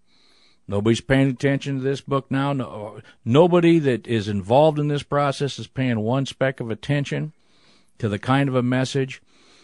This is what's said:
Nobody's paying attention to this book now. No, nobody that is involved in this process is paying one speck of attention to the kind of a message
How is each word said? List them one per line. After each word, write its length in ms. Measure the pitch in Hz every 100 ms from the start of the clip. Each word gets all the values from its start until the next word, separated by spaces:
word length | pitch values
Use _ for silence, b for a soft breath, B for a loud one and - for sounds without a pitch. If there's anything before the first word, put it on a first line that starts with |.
| _ b b b b b -
Nobody's 320 | 101 107 113
paying 280 | - 135 139
attention 500 | 123 139 135 143 135
to 40 |
this 180 | 131 139
book 300 | - 135 -
now. 220 | 135 139
No, 480 | 139 117 107 104 107 - b
nobody 540 | 113 135 175 175 170 170
that 260 | 139 113 -
is 220 | 117 101
involved 500 | 104 92 127 156 147
in 100 | 147
this 140 | 143
process 560 | - 143 143 - 139 -
is 80 | 113
paying 340 | - 131 113
one 260 | 107 135 131
speck 340 | - 135 -
of 100 | 120
attention 640 | 107 - 143 139 143 151 _ b b b b b -
to 100 | 110
the 100 | 101
kind 300 | - 135 139
of 60 |
a 80 | 127
message 580 | 123 127 131 139 131 - _ b b b